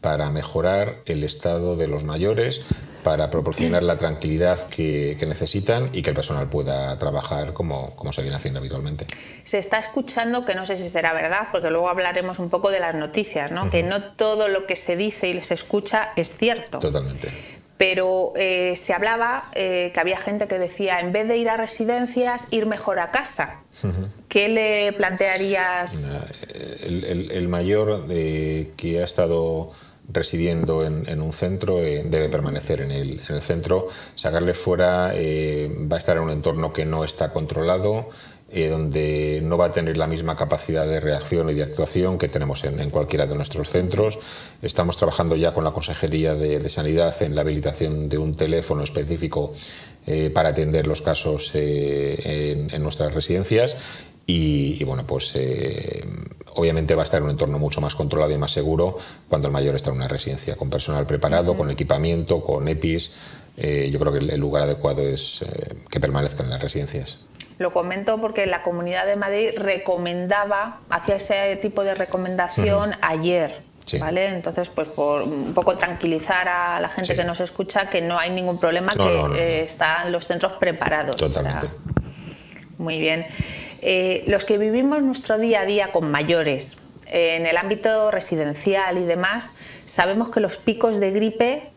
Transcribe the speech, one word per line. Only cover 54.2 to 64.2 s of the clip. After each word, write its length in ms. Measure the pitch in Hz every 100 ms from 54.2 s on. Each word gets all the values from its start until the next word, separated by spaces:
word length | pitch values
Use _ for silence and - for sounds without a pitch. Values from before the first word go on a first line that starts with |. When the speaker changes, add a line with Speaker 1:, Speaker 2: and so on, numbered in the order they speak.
| -
Speaker 1:
y, 500 | 170 156 147 139 71
y 40 |
bueno, 220 | 67 - -
pues, 260 | 67 - 69
eh, 680 | 65 65 67 67 - - - - - - -
obviamente 400 | - 82 80 78
va 80 | 82
a 20 |
estar 140 | 76 78
en 60 |
un 60 | 73
entorno 280 | 73 71 73
mucho 220 | 73 73
más 120 | 73
controlado 380 | - 73 76 76
y 60 | 73
más 140 | 73
seguro 440 | - 73 80 90 - - - -
cuando 200 | 76 71
el 40 |
mayor 220 | 69 69
está 160 | 69 -
en 60 | 65
una 120 | 65
residencia, 480 | 67 - 67 - -
con 140 | 69
personal 360 | - - 73 71
preparado, 460 | 73 73 80 87
Speaker 2:
Ujú. 60 | 87
Speaker 1:
con 120 | 73
equipamiento, 720 | 69 71 - 80 85 80 85
con 260 | - 76 73
epis. 440 | 78 82 80 - - - - - -
Eh, 300 | 76 71 69
yo 60 | 69
creo 140 | 73
que 60 | 71